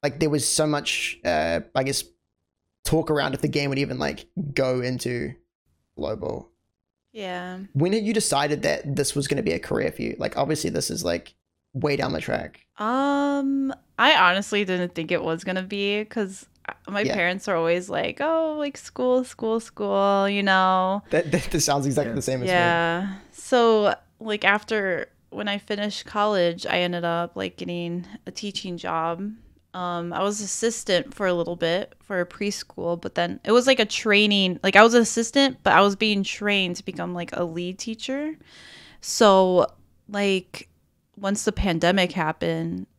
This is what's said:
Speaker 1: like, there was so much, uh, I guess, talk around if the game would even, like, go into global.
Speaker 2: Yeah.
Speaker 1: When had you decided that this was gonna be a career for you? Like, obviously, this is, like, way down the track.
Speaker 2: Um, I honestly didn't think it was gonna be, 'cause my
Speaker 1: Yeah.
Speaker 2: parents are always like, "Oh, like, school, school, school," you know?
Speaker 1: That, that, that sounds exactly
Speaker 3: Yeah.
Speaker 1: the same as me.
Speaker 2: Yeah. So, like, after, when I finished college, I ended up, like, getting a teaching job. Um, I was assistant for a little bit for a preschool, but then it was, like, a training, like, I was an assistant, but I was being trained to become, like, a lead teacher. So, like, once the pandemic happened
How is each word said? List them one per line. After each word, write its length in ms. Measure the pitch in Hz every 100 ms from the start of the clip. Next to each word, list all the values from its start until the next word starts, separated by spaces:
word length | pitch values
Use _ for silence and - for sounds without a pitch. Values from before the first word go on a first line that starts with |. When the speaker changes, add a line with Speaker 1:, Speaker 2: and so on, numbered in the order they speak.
Speaker 1:
like, 160 | 147 131
there 120 | 160
was 180 | 147 -
so 180 | - 156
much, 520 | 147 - - - -
uh, 360 | - 80 80 82 -
I 100 | 131
guess, 180 | 135 135 - _ _ _ _ _ _ _
talk 260 | - 156 160
around 240 | 151 139
if 80 | 131
the 60 | 151
game 200 | 147 143
would 100 | 135
even, 200 | 143 127
like, 280 | 143 - - - 143
go 260 | 139 131 127
into 540 | 123 127 123 123 71 135 _ _ _ _ _ -
global. 540 | 71 - 73 - - _ _ _ _ _ _
Speaker 2:
Yeah. 460 | 226 190 180 180 185 196
Speaker 1:
When 180 | 139 165
had 100 | 214
you 100 | 208
decided 500 | 220 - 139 147 147
that 340 | - 147 143 139
this 180 | 139
was 140 | - 139
gonna 140 | 139
be 100 | -
a 60 | 82
career 340 | - - -
for 100 | -
you? 140 | 113 -
Like, 180 | - -
obviously, 340 | 139 151 -
this 200 | 147 -
is, 140 | -
like, 300 | 123 85 - _ _ _ _
way 200 | 131 147
down 180 | 143 -
the 80 | -
track. 460 | - - - - _ -
Speaker 2:
Um, 920 | 214 254 277 285 285 285 269 277 269 269 _ -
I 160 | 247 302
honestly 480 | 180 185 202 208
didn't 300 | 196 180 180
think 180 | 175 165
it 100 | 180
was 220 | 160 165
gonna 180 | 180 185
be, 420 | 185 202 202 208 214
'cause 400 | - 196 190 - _ - - -
my 140 | 202
Speaker 1:
Yeah. 120 | 208
Speaker 2:
parents 340 | 208 175 190 -
are 80 | 180
always 340 | 165 175 180
like, 300 | 175 170 -
"Oh, 360 | 294 320 320 302
like, 180 | 294 277
school, 480 | - - 254 254
school, 360 | 254 - 226 226
school," 680 | 226 - 202 196 196 196 196
you 140 | 202
know? 600 | 196 190 185 185 185 196 -
Speaker 1:
That, 200 | 151 170
that, 180 | 175 -
that 100 | 165
sounds 240 | 147 143
exactly 280 | 139 135 131
Speaker 3:
Yeah. 40 | 117
Speaker 1:
the 60 |
same 200 | 127 131
as 40 | 127
me. 60 |
Speaker 2:
Yeah. 640 | 180 175 170 170 170 190 190 -
So, 640 | - - 254 233 220 208 - _ _
like, 240 | 220 208
after, 640 | 190 202 - 220 196 170 - _ _
when 180 | - 208
I 100 | 202
finished 480 | - 208 208 202 -
college, 600 | 208 208 208 175 170 -
I 120 | 180
ended 260 | 175 175
up, 320 | 170 170 170 190
like, 200 | - -
getting 500 | 180 175 170 175 180 220 -
a 40 |
teaching 480 | 190 208 196 190 175
job. 540 | 185 165 165 170 202 220 - _ _
Um, 400 | 185 180 175 170
I 100 | 170
was 180 | 196 208
assistant 760 | 202 - 226 226 - 180 -
for 120 | - 196
a 40 |
little 220 | 175 170
bit 400 | 175 165 175 - _
for 180 | _ 190
a 60 | 175
preschool, 760 | - 208 202 - - 170 170
but 140 | 98
then 240 | - 175 95
it 80 | -
was, 140 | 233 247
like, 100 | 254
a 60 |
training, 760 | 214 - 220 202 208 202 190 175
like, 100 | 190
I 80 | 196
was 120 | 226
an 80 | 240
assistant, 560 | 226 - 226 277 277 262
but 100 | -
I 80 | 165
was 140 | 202
being 300 | 196 220 208
trained 520 | 190 - 208 202 185 175
to 80 |
become, 300 | - 180 175
like, 160 | 180 170
a 120 | -
lead 340 | 175 165 175 185
teacher. 580 | - 226 - 269 302 311 - - - - - -
So, 640 | - - 220 190 185 180 - - _ _ _
like, 600 | 202 202 190 180 - - _ _ _ _ -
once 280 | 196 202
the 80 | -
pandemic 580 | 214 196 165 170 190 180
happened 760 | 180 156 160 170 165 165 180 190